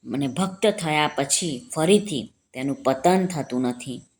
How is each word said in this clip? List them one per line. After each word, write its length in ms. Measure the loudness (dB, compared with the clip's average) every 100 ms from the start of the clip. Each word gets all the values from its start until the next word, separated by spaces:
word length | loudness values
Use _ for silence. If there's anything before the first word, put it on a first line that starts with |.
| -6
અને 140 | -4 -4
ભક્ત 400 | -2 -4 0 0
થયા 440 | 0 0 0 0 0
પછી 540 | -2 -2 -2 -6 -8
ફરીથી 580 | -2 4 4 4 -6 -6 _ _
તેનું 240 | -8 -6 -2
પતન 500 | 0 2 4 4 2
થતું 360 | -4 -4 -2
નથી 400 | -2 -4 -8 -12 -14